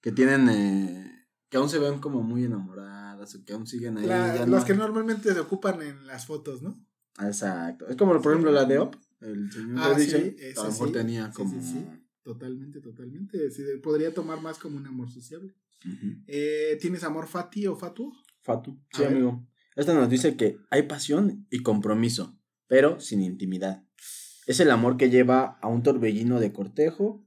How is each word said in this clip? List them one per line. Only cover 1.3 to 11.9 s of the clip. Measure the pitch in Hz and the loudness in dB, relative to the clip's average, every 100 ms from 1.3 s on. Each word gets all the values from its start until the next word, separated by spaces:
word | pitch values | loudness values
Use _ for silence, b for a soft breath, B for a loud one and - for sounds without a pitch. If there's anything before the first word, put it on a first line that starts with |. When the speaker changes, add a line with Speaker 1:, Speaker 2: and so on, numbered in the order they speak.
| _ _ | _ _
Speaker 1:
que | 131 | -2
aún | 143 | 0
se | 156 | 0
ven | 143 139 | -2 -2
como | 147 131 | -4 -4
muy | 113 120 | -2 -2
enamoradas | 123 107 95 95 98 101 101 101 104 | -2 -4 -8 -14 -18 -18 -18 -18 -20
o | - | -20
que | - | -14
aún | 107 113 | -14 -10
siguen | 123 117 110 | -10 -8 -4
ahí, | 104 | 0
Speaker 2:
La, | 120 117 | 2 0
Speaker 1:
ya | 120 120 | 0 4
Speaker 2:
las | |
Speaker 1:
no | 127 | 4
Speaker 2:
que | 127 | 4
Speaker 1:
hay | 196 | 2
Speaker 2:
normalmente | 220 220 226 214 214 | 2 -2 -2 -2 0
se | 185 | -2
ocupan | 156 190 196 170 | -2 -2 -2 -4
en | 151 139 135 | -8 -14 -16
las | 127 123 | -16 -12
fotos, | 151 147 131 | -10 -10 -10
¿no? | 160 - _ _ _ - | -12 -14 _ _ _ -8
Speaker 1:
Exacto. | 101 101 98 90 85 - - | -6 -4 -4 -4 -8 -10 -10
Es | 127 | 2
como, | 196 | 4
por | 165 | 4
Speaker 2:
Sí. | 151 | 4
Speaker 1:
ejemplo, | 160 160 | 4 6
la | 143 | 4
de | 131 139 | 4 2
Op, | 247 - _ _ | 0 -6 _ _
el | 110 101 101 | -12 -8 -8
señor | 110 113 123 | -8 -6 -2
Speaker 2:
Ah, | 127 | 2
Speaker 1:
Felice, | 143 147 160 185 - | 4 4 2 0 -6
Speaker 2:
sí, | 135 117 | -14 -8
Speaker 1:
a | |
lo | 107 | -6
Speaker 2:
ese | |
Speaker 1:
mejor | 107 123 | -2 -2
Speaker 2:
sí. | |
Speaker 1:
tenía | 120 113 117 107 | -2 -4 -4 -8
Speaker 2:
Sí, | |
Speaker 1:
como | 107 98 87 | -6 -6 -6
Speaker 2:
sí, | 85 | -8
sí. | 85 82 | -8 -10